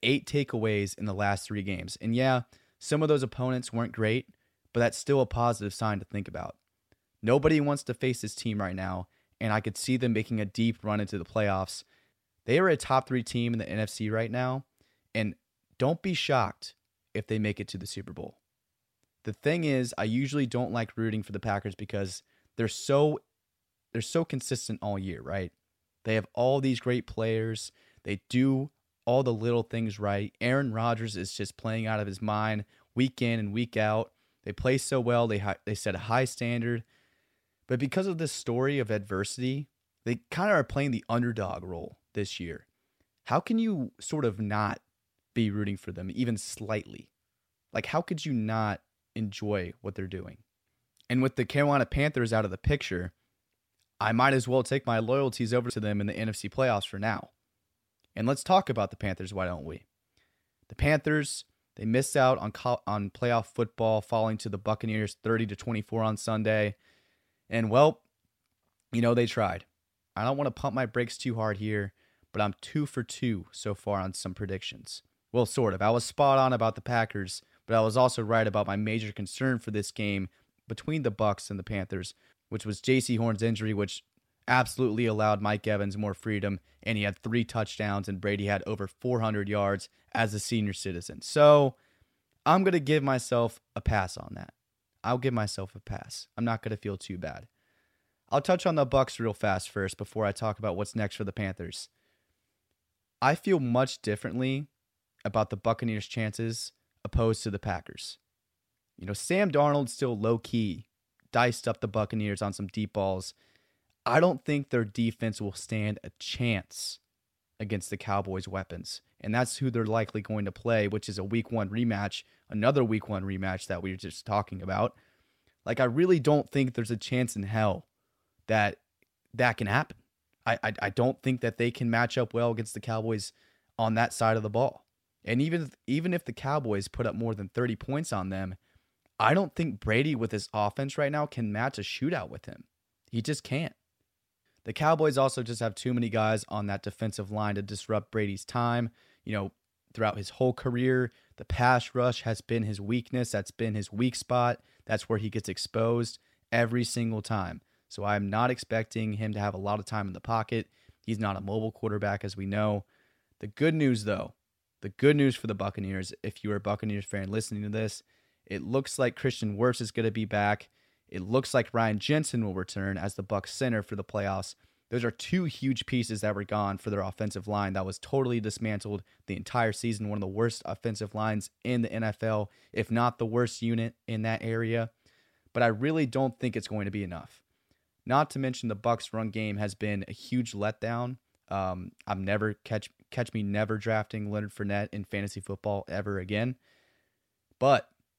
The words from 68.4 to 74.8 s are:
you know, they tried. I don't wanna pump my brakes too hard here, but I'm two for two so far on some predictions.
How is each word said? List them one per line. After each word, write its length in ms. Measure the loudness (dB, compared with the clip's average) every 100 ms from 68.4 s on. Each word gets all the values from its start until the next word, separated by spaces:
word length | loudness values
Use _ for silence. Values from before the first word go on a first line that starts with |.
| _ _ _ _ _
you 100 | 2
know, 140 | 4 6
they 100 | 4
tried. 400 | 2 0 -2 -10 _ _ _ _ -2
I 80 |
don't 140 | 0 0
wanna 140 | -2
pump 240 | -2 -2 0
my 100 | -2
brakes 320 | 0 -2 -4
too 160 | -4
hard 240 | 0 0 0
here, 360 | -2 -2 -2 -8 _ _ _
but 120 | 0
I'm 100 | 0 0
two 240 | -6 -4 -2
for 160 | -4
two 460 | -6 -2 -2 -2 -4
so 220 | -8 -6
far 260 | -4 -2 -2
on 140 | -2
some 220 | -6 -8 -6
predictions. 640 | -6 -6 -8 -12